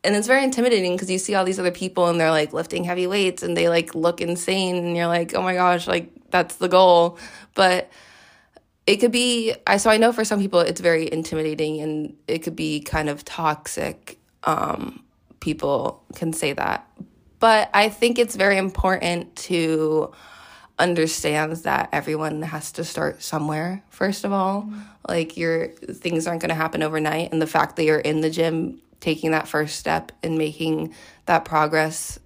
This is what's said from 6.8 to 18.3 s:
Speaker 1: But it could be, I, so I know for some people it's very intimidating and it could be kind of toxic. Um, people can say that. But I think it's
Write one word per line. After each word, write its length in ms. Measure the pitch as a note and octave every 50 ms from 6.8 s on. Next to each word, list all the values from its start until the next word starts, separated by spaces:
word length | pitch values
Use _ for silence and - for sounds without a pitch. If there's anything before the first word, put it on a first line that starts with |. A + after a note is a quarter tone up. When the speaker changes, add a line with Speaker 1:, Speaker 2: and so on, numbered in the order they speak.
| F#3+ F3+ F3 E3+ E3+ F3 F3 - - - - - - _ _
Speaker 1:
But 340 | - F#3+ F#3 F3+ F3+ - - - - - - - - - - _ _ _ _ _ - _ _ _ _ _
it 80 | - G3+
could 140 | G3+ B3 A#3+
be, 420 | A#3 A#3+ B3 B3 A#3+ A#3 A3+ A3 - - _
I, 100 | - G3
so 120 | G3+ - A3+
I 60 | A3
know 140 | G#3+ A3+ A#3+
for 140 | A#3 A3+ A3
some 140 | A3 G#3+ G3+
people 200 | G3 G3 F#3+ F3
it's 220 | E3+ - F3 F3
very 280 | F3+ E3+ E3 D#3+ D#3+ D#3
intimidating 680 | E3 D#3+ D#3+ - E3 D#3 D#3 D#3 D3+ D#3 D#3 D#3 D#3 D3+
and 320 | D3+ D#3 D3+ D#3 D3+ - - _ _
it 120 | - D#3 D#3+
could 160 | D#3+ E3 E3
be 240 | - D#3 D#3 D3+ D3
kind 300 | C#3+ - - D#3 D3+ D3
of 140 | C#3+ D3 -
toxic. 920 | - - - E3 D#3 D3+ D3+ - - - - - - - - _ - - _ _ _ _ _ -
Um, 600 | - D#3 - - - - - - - - - _ _ _ _ _ _ - _
people 600 | - D#3+ D3+ D#3 - C#3+ C#3 A#2+ B2+ - - - _ _ -
can 180 | - E3+ E3 D#3+
say 200 | - D#3+ C#3+ C#3+
that. 340 | - - - - - - _ _ - - _ _ _ _ _ _ _
But 300 | - A3+ A3 G#3+ G#3 - -
I 160 | G3+ G#3 A3
think 280 | G#3 - A#3 A#3 A#3
it's 180 | A#3+ A#3+ A3+